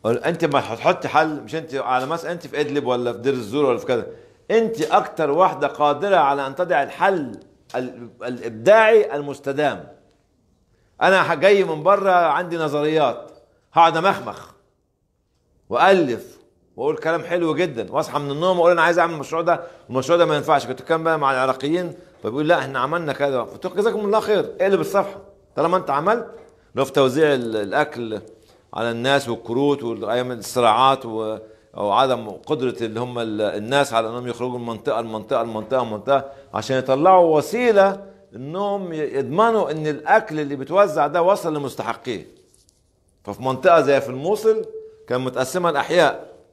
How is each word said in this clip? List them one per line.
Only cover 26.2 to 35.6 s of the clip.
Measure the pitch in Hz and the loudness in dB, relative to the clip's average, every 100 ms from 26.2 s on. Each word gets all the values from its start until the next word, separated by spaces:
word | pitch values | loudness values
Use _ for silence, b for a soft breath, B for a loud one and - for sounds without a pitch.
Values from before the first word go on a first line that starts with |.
| 226 B B B B 123 | -4 B B B B -4
لو | 135 | -2
في | |
توزيع | 147 131 131 151 | 2 2 4 2
ال-، | 135 117 110 | 2 -2 -4
الاكل | 101 120 151 120 117 104 - b b b b - | -2 -2 -2 -4 -8 -8 -12 b b b b -6
على | 117 | -4
الناس | 117 127 139 127 | -2 0 0 0
والكروت | 113 - 117 143 143 | -8 -4 0 0 0
وايام | 117 107 104 120 123 | -4 -6 -4 -4 -4
الصراعات | 120 101 127 117 110 135 135 120 | -8 -6 2 4 4 4 2 -4
و-، | 110 110 110 B B B - | -6 -6 -8 B B B -6
او | 101 | 0
عدم | 107 135 120 110 | 2 2 0 -4
قدره | - - 147 127 110 | -14 -6 -4 -4 -4
اللي | 113 110 | -6 -6
هم | 123 120 | -8 -6
ال-، | 113 107 | -6 -2
الناس | 104 92 107 139 139 | -4 -4 -2 0 0
على | 113 110 | 0 -2
انهم | 120 123 | -6 -8
يخرجوا | 117 127 123 | -6 -6 -6
من | 117 | -8
منطقه | 110 - 113 | -6 -4 -4
لمنطقه | 117 110 101 127 | -4 -8 -4 -2
لمنطقه | 117 110 | -2 -6